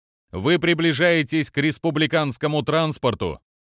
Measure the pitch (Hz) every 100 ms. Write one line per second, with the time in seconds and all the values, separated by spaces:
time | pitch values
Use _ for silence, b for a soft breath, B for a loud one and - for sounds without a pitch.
0 | _ _ _ 90 110 175 170 165 165 135
1 | 175 170 147 160 143 - 151 139 165 151
2 | 156 165 147 120 156 151 135 156 160 147
3 | 127 107 92 73 _ _